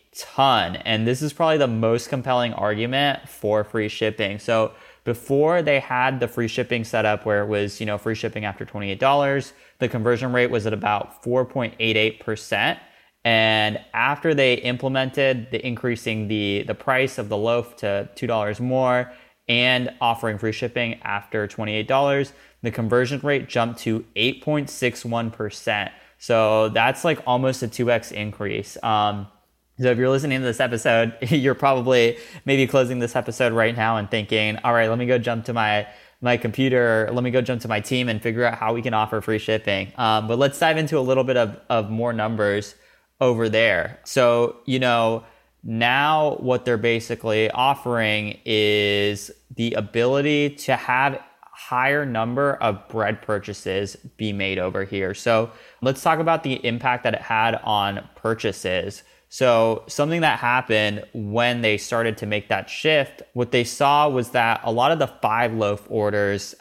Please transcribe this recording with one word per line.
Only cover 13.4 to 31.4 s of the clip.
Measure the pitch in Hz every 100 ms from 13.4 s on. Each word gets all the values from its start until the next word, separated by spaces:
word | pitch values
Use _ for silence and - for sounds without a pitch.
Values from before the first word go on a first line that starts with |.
| 110 110 107 107 -
after | 113 127 143 165
they | 147 131 123
implemented | 123 123 131 135 131 143 135 127 117
the | 120 127
increasing | 117 127 117 117 110 104
the, | 110 101 101
the | 110 101
price | - 131 135 -
of | 104
the | 104
loaf | 113 120 117 -
to | 104 101 - -
two | 120
dollars | 113 104 107
more | 123 127 127 123 123 - - _ -
and | 120 123 127 123 -
offering | 120 117 113 104
free | 110
shipping | 107 120 127 117 113
after | - 101 - 110 104
twenty-eight | - 107 107 107
dollars, | 135 139 139 135 - - _
the | 117
conversion | 117 113 123 123 139
rate | 147 139 120
jumped | 120 117 113
to | 113 110 - 101
eight | 120 131
point | - 151 135
six | - 123 - 120
one | 117 113
percent. | 110 107 - - 104 95 - - _
So | - 113 107 110 110
that's, | 110 120 139 170
like, | 151 -
almost | 123 131 127
a | 117
two | - 117
X | 117 -
increase. | 107 104 - 104 107 - -
Um, | 113 107 104 104 101 _ _ _ _ -
so | 127
if | 120
you're | 127
listening | 135 147 131
to | 127
this | 113
episode, | 127 117 139 113 117 -
<laughs> |
you're | 120 151